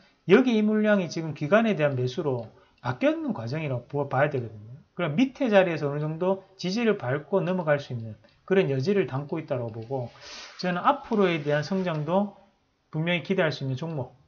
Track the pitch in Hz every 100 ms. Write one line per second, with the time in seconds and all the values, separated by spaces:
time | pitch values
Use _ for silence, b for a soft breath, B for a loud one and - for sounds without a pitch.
0 | b b - 202 262 220 214 214 214 208
1 | 170 170 165 151 147 208 226 170 147 131
2 | 123 - 143 123 110 b b b - 127
3 | 277 320 302 117 113 151 151 123 - 143
4 | 143 131 151 139 113 - 107 135 - -
5 | 170 151 262 - 262 202 175 156 147 143
6 | 151 160 180 190 - - 175 202 233 -
7 | 123 143 - 196 165 185 156 147 - 120
8 | 113 104 b b - 190 160 135 139 202
9 | 131 127 147 165 156 135 117 113 113 135
10 | 123 B B B B - 180 175 190 285
11 | - 220 190 165 147 147 151 190 180 156
12 | 151 185 202 - _ _ _ _ _ 151
13 | 165 175 - 190 160 131 135 131 165 156
14 | 131 -